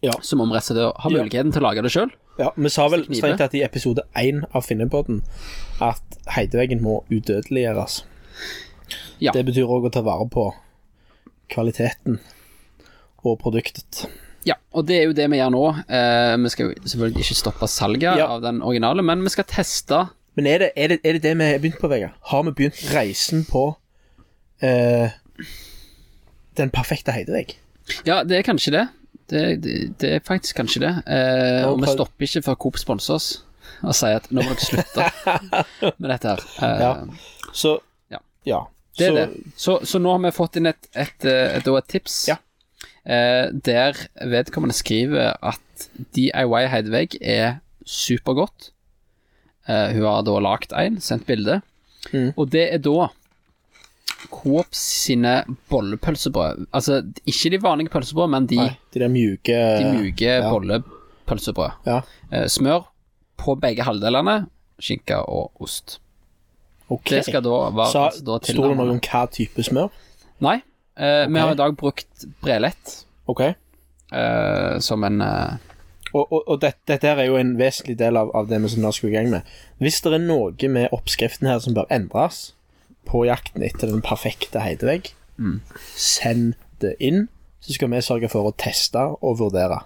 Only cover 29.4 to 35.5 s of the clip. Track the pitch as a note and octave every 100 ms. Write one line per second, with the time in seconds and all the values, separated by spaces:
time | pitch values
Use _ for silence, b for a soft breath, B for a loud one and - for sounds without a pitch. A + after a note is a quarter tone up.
29.4 | E3 E3 - - - - D3 D#3 - F#3
30.4 | - - A#2 - C#3+ F3 - C#3+ C3 C3
31.4 | B2+ B2+ C3 C3+ C#3 C3+ C3+ _ C#3 E3+
32.4 | C#3+ C3 C#3 - - A2+ - D#3 - -
33.4 | - B B B - C3 A2+ A2 - C3
34.4 | B2 C3 - - - - F3 - - F3+
35.4 | F#3+